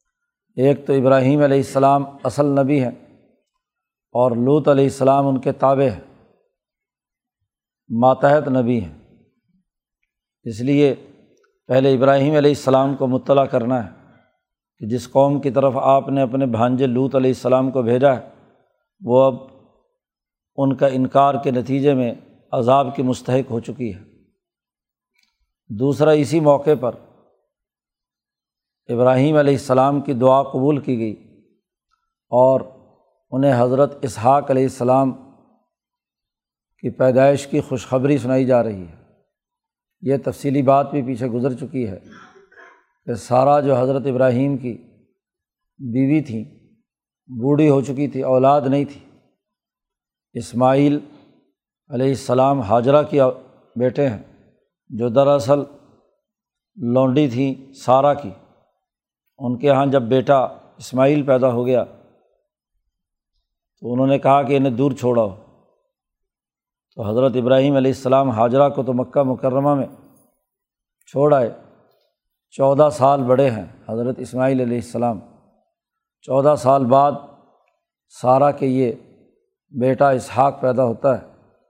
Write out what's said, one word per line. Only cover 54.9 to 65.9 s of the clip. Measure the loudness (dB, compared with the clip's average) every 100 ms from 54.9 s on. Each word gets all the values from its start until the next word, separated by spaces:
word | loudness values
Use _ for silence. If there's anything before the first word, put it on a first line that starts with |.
| -6 -2
دراصل | 2 2 2 2 0 -2 -14 _ _ _ _ _ _ _ _ _ -8
لونڈی | -2 0 2 2 0
تھیں | -2 -4 -6 -14
سارہ | -8 0 2 2
کی، | 0 -6 -16 _ _ _ _ _ _ _ _ _ -10
ان | -8 -2
کے | 0
ہاں | 2 2
جب | 0
بیٹا | 0 0 2 0 0 -8 _ -20
اسماعیل | -8 0 2 2
پیدا | 0 0 0
ہو | 0 -2
گیا | -2 -4 -10 _ _ _ _ _ _ _ _ _ _ _ _ _ _ _ _ _ _
تو | -6
انہوں | -2 0
نے | 0
کہا | 2 2
کہ | 2 0
انہیں | 0
دور | 0 -2
چھوڑو۔ | -2 -2 0 -2 -6 _ _ _ _ _